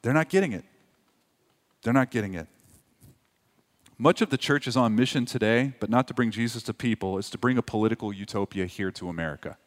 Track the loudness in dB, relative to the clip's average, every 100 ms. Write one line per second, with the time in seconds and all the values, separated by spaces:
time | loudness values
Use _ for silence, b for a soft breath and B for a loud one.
0 | 2 0 2 0 0 -4 -10 _ _ _
1 | _ _ _ _ _ _ _ _ 0 2
2 | 2 -2 -4 -6 -10 _ _ _ _ _
3 | -20 _ _ _ _ _ _ _ _ _
4 | 4 4 2 -2 0 0 2 2 4 4
5 | 2 0 -2 0 4 4 2 -4 0 2
6 | 2 0 -2 0 -4 -4 -8 -4 -2 0
7 | -2 -4 -6 -2 0 0 0 0 0 0
8 | -6 -8 -8 -6 -4 -4 -6 -4 -8 -6
9 | -8 -6 -6 -6 -12 -16